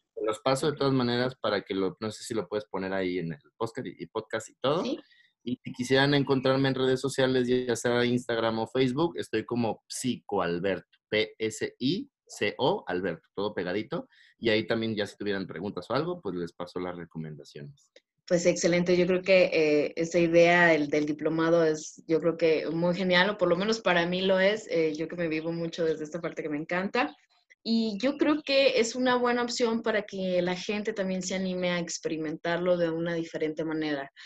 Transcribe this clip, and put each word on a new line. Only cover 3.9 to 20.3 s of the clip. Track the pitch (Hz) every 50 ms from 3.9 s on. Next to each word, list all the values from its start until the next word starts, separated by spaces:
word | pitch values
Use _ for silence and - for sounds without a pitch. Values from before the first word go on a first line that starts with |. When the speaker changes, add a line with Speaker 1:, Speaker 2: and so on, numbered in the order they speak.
| -
Speaker 1:
y | - -
podcast | - - 113 - - - 113 - -
y | _ _
todo. | - 131 147 175 -
Speaker 2:
Sí. | 240 302 - - _ _ _ _ _ _ _
Speaker 1:
Y | - 120 123 - -
si | -
quisieran | 127 - 123 123 131 135 139 143 143
encontrarme | 143 135 139 139 131 127 131 131 135 139
en | 135 131
redes | 135 131 131 131 127
sociales, | - 131 - - 131 131 131 131 123
ya | 120 123 127 127 123 117
sea | 110 - 123 120 120 120
Instagram | 120 123 120 - - 120 113 113 113 113 110
o | 113
Facebook, | - - 131 135 127 123 143 170 170 -
estoy | - 107 - - 110 110
como | - 120 123 117 107 101 - _
Psico | - - - - 127 117 - - - 104 98
Alberto, | 87 85 85 87 90 98 92 87 - _ _ _ _
P | - 110 107 107 - -
S | - 110 110 107 - 113 - - -
I | 120 135 175 208 285 - _ _ _
C | - - - - - -
O | - 120 147 196 214 -
Alberto, | - 92 90 95 90 82 - _ _ _
todo | - 101 104 -
pegadito. | 101 87 90 92 107 110 - 165 185 - - _ _ _ _ _
Y | - - 113
ahí | 110 110 -
también | - 117 113 113 113 110
ya | 101 101
si | 98 -
tuvieran | - 101 104 98 98 92
preguntas | 82 - 80 92 104 85 90 - -
o | 113
algo, | 135 160 180 180 175
pues | - 101 87
les | 87 87 82
paso | - - 87 87 - 90
las | 90 90 87
recomendaciones. | 87 85 82 - 82 78 78 78 73 73 - - 76 73 73 - _ _ _ _ - _ _ _ _ _
Speaker 2:
Pues | - 180 170 175
excelente, | 175 170 175 - 175 170 175 175 180 180
yo | 175 180
creo | 180 185 180 180
que, | 190 190 185 180
eh, | 180 - 160 156 151 147 147 147 - -
esta | - 165 165 - 175
idea | 170 165